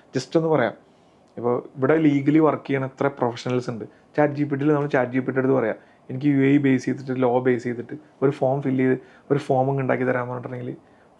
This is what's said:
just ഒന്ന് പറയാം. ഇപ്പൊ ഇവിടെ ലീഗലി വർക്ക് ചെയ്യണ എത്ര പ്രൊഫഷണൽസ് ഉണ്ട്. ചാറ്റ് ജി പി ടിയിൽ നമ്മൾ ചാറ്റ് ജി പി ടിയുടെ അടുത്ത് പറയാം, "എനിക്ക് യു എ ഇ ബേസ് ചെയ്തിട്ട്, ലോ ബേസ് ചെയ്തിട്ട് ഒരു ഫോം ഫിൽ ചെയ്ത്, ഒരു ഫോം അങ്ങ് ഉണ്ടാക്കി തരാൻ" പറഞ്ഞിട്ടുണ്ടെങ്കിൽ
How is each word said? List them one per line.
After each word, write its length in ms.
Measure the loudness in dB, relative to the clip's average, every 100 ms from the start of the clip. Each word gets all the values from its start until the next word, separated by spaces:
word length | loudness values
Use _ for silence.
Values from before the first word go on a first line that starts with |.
| _ -8
just 200 | -2 0
ഒന്ന് 120 | 2
പറയാം. 240 | 2 0 -4 _ _ _ _ _ -6
ഇപ്പൊ 260 | -2 -2 -4 -2
ഇവിടെ 200 | 2 4
ലീഗലി 420 | 4 2 2 4
വർക്ക് 300 | 4 2 -2
ചെയ്യണ 160 | -4
എത്ര 220 | -4 -2 -4
പ്രൊഫഷണൽസ് 640 | -2 -4 -4 -4 -4 -4
ഉണ്ട്. 140 | -8 -12 -16 _ 0
ചാറ്റ് 180 | 0
ജി 100 | 0
പി 120 | -4 -2
ടിയിൽ 160 | 0
നമ്മൾ 160 | 0 0
ചാറ്റ് 240 | 0 0
ജി 60 | -2
പി 60 |
ടിയുടെ 140 | -2 0
അടുത്ത് 160 | 0
പറയാം, 200 | 2 0 -4 -10 _ -12
"എനിക്ക് 160 | -4 0
യു 100 | 2
എ 120 | 4
ഇ 100 | 4
ബേസ് 260 | 4 2
ചെയ്തിട്ട്, 380 | 0 -4 -4 -2
ലോ 180 | 0 2
ബേസ് 240 | 2 0
ചെയ്തിട്ട് 300 | -2 -8 -10 -14 -18 _
ഒരു 80 | 0
ഫോം 320 | 2 0 0
ഫിൽ 140 | -2 0
ചെയ്ത്, 220 | 2 0 -4 -16 -2
ഒരു 80 | -2
ഫോം 300 | 0 0 2
അങ്ങ് 140 | 0
ഉണ്ടാക്കി 200 | 0 0
തരാൻ" 240 | 0 -2 -4
പറഞ്ഞിട്ടുണ്ടെങ്കിൽ 480 | -8 -10 -10 -10 -12 -16 _ _ _